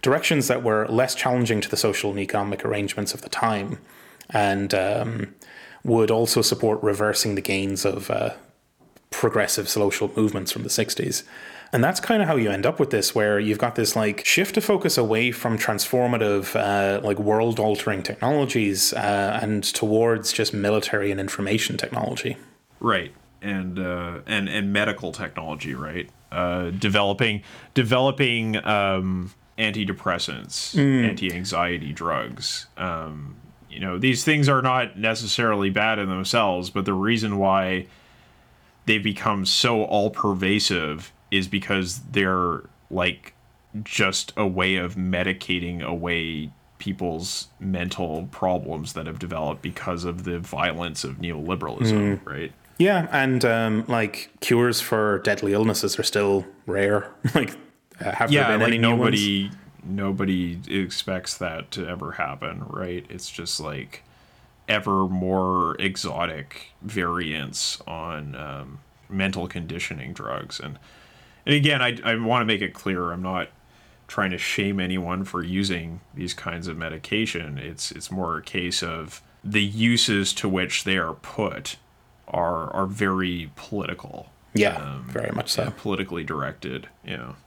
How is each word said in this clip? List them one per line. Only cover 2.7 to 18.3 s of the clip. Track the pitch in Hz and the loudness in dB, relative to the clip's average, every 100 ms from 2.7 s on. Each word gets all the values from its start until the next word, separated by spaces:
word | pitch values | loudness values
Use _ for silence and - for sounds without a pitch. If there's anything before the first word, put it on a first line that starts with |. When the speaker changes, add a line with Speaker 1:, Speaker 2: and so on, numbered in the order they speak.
| 104 101 - 104 | -2 -2 -4 -4
Speaker 1:
of | - | -6
the | - | -8
time, | - 113 107 101 - - - - - - | -2 0 0 -4 -8 -12 -20 -20 -20 -2
and, | 110 101 98 101 | 2 2 2 2
um, | 101 95 110 120 113 101 - - - - - | 2 2 0 -2 -4 -6 -10 -20 -20 -20 -10
would | - 113 110 | 2 4 6
also | 113 117 - | 6 4 4
support | 110 123 113 107 | 2 4 2 4
reversing | 107 101 104 101 113 | 2 2 2 2 0
the | 101 | 0
gains | 95 98 98 98 | 0 0 0 0
of, | 101 95 98 | 0 -2 -2
uh, | - - - - _ _ _ _ _ _ | -2 -2 -4 -16 _ _ _ _ _ _
progressive | - 120 113 101 - 95 | 0 2 2 2 0 0
social | - 101 - 101 - | 2 2 2 -2 2
movements | 110 101 92 | 2 2 -4
from | - | -6
the | 113 | -2
sixties. | - 110 - - - - - - - - | 0 0 0 -2 -2 -6 -18 -18 -18 -4
And | 123 | 2
that's | 131 185 | 2 2
kinda | - 220 | 2 2
how | 180 151 | 4 4
you | 110 | 2
end | 98 101 | 2 0
up | - | 2
with | 143 | 2
this, | 113 98 | 4 2
where | - 107 104 | 2 4 4
you've | 107 107 | 2 2
got | 123 | 0
this, | 117 113 - | 2 0 2
like, | 107 101 | 0 0
shift | - - 196 - | 2 2 4 0
of | |
focus | - 202 180 147 | 2 2 4 2
away | 113 110 123 | 4 4 2
from | 117 120 110 | 0 0 0
transformative, | - 104 - 127 123 120 110 101 95 110 | 0 0 2 2 2 4 2 2 0 0
uh, | 104 101 98 98 | 2 4 4 2
like, | 101 101 | 0 0
world-altering | 104 107 117 113 107 104 - 98 | 2 4 4 2 2 2 0 -2
technologies, | 90 107 117 | -4 -2 2